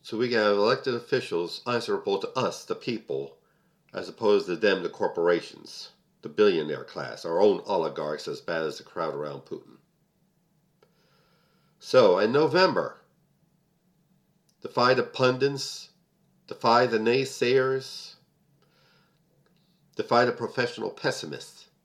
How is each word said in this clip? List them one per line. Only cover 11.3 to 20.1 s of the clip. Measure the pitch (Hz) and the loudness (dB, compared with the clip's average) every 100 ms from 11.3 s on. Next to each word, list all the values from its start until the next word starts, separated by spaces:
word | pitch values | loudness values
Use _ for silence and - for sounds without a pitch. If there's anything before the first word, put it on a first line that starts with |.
| _ _ _ _ _ | _ _ _ _ _
So, | - 127 104 90 | 2 6 8 6
in | 107 | 4
November, | 135 156 170 185 101 73 - _ _ _ _ _ _ _ _ _ _ _ _ _ _ _ _ | 4 4 4 4 2 -4 -10 _ _ _ _ _ _ _ _ _ _ _ _ _ _ _ _
defy | - - 123 | -8 0 2
the | 123 | 2
pundits, | 117 - 127 127 139 139 - - - _ _ _ _ _ _ | 0 2 2 4 0 -2 -10 -12 -18 _ _ _ _ _ _
defy | - 120 117 | -2 2 4
the | 127 113 | 4 2
naysayers, | 113 131 131 - 120 131 131 135 131 - - - _ _ _ _ _ _ _ _ _ _ _ _ _ _ _ _ _ - | 2 0 -2 -2 2 2 2 -2 -6 -16 -18 -20 _ _ _ _ _ _ _ _ _ _ _ _ _ _ _ _ _ -10
defy | - | 0